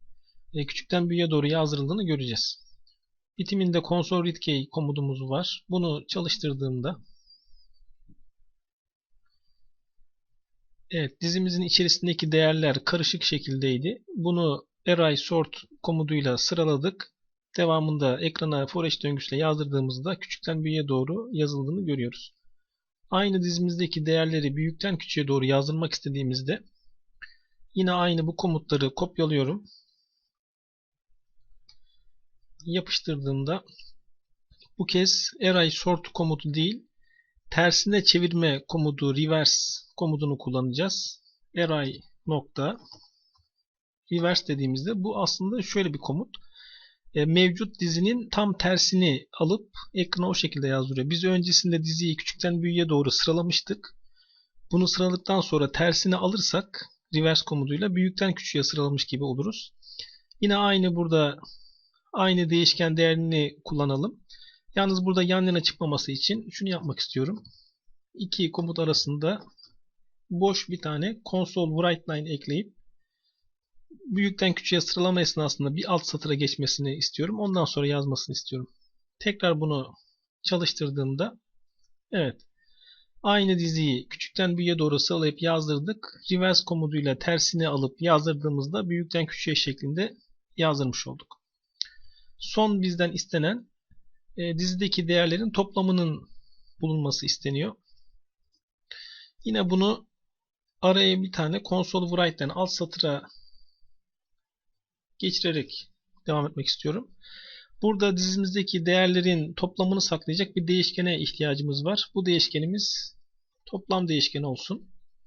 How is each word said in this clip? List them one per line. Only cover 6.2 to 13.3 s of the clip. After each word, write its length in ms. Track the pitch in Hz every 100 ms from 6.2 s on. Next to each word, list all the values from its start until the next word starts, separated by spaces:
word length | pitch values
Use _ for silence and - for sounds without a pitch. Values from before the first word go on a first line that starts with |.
| 170 - 151 135 135 127 135 - - - _ _ - - - - - - - - - - - _ _ _ _ _ _ _ _ _ _ _ - _ _ - - _ _ _ _ _ _ - -
evet, 280 | 170 139 -
dizimizin 400 | 170 185 185 175
içerisindeki 680 | 175 - 175 - 175 165 156
değerler 540 | 160 156 156 151 135 -
karışık 380 | 175 151 170
şekildeydi. 800 | -